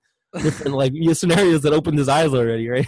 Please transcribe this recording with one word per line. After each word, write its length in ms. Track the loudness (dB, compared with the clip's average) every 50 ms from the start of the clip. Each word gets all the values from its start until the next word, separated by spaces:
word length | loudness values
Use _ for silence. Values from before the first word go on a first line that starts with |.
| _ _ _ _ _ _ -10 -4
different, 360 | -4 -4 -4 -4 -4 -4 -2
like, 160 | 0 -2 -2 -2
<laughs> 200 | 0 0 0 0
scenarios 480 | 0 0 0 2 4 4 4 2 2 2
that 100 | 2 0
opened 260 | 0 0 0 -2 -2
his 100 | 0 2
eyes 240 | 2 2 2 2 0
already, 360 | 0 0 0 -2 -4 -4 -4
right? 180 | -2 -2 -4